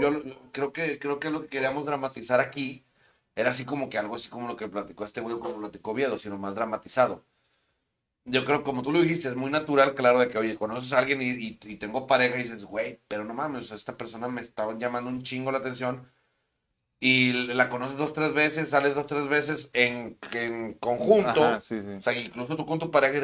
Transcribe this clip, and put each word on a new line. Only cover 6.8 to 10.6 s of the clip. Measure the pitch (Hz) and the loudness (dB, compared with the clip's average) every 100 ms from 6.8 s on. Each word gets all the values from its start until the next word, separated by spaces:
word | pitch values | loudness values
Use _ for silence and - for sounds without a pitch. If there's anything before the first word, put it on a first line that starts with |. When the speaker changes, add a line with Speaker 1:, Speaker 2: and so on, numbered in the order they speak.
| - - 120 90 _ _ _ _ _ _ _ _ _ _ | -4 2 2 2 _ _ _ _ _ _ _ _ _ _
Speaker 1:
Yo | - 131 131 | 0 2 4
creo, | 147 | 2
como | 139 127 | 2 -2
tú | 131 | 2
lo | 170 | 4
dijiste, | 165 170 135 | 4 2 -2
es | 123 | -4
muy | 135 | -2
natural, | 151 151 139 139 | -2 2 6 6
claro, | 135 123 123 | 6 6 6
de | 123 | 4
que, | 110 | 2
oye, | 110 | -2
conoces | 104 | -2